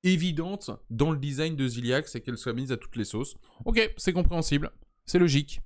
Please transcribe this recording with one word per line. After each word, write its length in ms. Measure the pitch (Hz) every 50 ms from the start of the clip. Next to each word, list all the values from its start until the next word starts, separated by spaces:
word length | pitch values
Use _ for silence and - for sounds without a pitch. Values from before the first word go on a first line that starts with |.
évidente 680 | - 185 185 165 170 185 156 151 165 185 202 202 - - - - - -
dans 220 | 117 110 143 160
le 40 | 156 143
design 380 | 131 147 139 135 156 165 160
de 100 | 139 135
Ziliax 480 | 127 113 120 120 120 127 139 - - -
et 60 | 117
qu'elle 160 | - - 120
soit 160 | 107 - 131
mise 200 | 113 123 139 131
à 40 | 131
toutes 200 | - - - -
les 80 | 120 104
sauces. 320 | - - 107 113 - - - - _ _ - 117
Ok, 160 | - 220 226 220 208 -
c'est 160 | - - -
compréhensible. 580 | 165 180 175 - 170 165 156 - 147 143 - - - - - _ _ _ _
C'est 120 | - - 180
logique. 440 | 180 165 135 143 143 - - - -